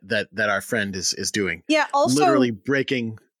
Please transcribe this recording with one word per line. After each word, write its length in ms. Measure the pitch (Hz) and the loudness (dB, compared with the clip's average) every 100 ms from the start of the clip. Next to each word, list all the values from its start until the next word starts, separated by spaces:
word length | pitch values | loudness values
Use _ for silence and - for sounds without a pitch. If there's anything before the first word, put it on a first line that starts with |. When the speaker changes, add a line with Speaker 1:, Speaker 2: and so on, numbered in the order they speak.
| 98 | -2
Speaker 1:
that, 200 | 110 101 | -2 -2
that 160 | 95 107 | -2 0
our 140 | 98 | 0
friend 340 | - 117 101 98 | -2 -4 -2 -4
is, 160 | 87 | -4
is 180 | - 95 | -4 -4
doing. 320 | 107 92 85 - | -2 -2 -2 0
Speaker 2:
Yeah, 180 | 311 285 | 0 2
also 280 | 285 302 143 | 0 2 4
Speaker 1:
Literally 300 | - 135 123 | 4 4 2
breaking 680 | 107 - 139 131 131 113 110 _ _ | 0 -2 0 0 -2 -4 -10 _ _